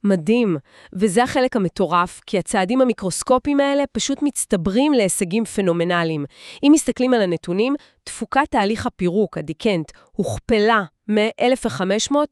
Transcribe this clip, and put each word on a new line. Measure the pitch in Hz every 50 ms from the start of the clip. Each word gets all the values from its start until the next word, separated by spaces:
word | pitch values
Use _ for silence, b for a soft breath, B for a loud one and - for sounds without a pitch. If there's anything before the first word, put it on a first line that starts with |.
| -
מדהים. | 202 196 180 151 160 226 247 240 208 170 139 B B B B B B -
וזה | 185 196 220 170 220 240
החלק | 254 - 294 254 254 -
המטורף, | 226 196 165 - - 196 156 165 175 175 180 - - -
כי | - - 190
הצעדים | 165 - - 208 185 185 240 262
המיקרוסקופיים | 262 254 220 - - 185 160 - - - 254 254 - 294 285 277
האלה | 277 277 277 285 285 - -
פשוט | 226 - - 269 - 294
מצטברים | 294 - - - - - 190 160 175 190 233 277 302 294
להישגים | 247 208 185 - - 202 170 175 226 226
פנומנליים. | - - - 196 180 170 170 170 175 180 175 170 165 160 151 143 139 B B B B B B -
אם | 277 302
מסתכלים | 302 - - 240 - 247 254 254
על | 233 202
הנתונים, | 180 170 160 - - 175 190 220 262 277 294 b b b b _
תפוקת | - - - - - - - - -
תהליך | - 247 202 196 226 214 -
הפירוק, | 240 - - 180 180 170 208 214 175 - 165
הדיקנט, | 151 147 160 - - 226 202 170 156 - b b b b b
הוכפלה | - 190 135 110 104 - - 233 214 208 220 233 214 196 160 _ _ _ -
מאלף | 208 214 208 226 - - - 247 262 254 -
וחמש | 226 123 - 190 190 196 220 - -
מאות | 285 294 302 294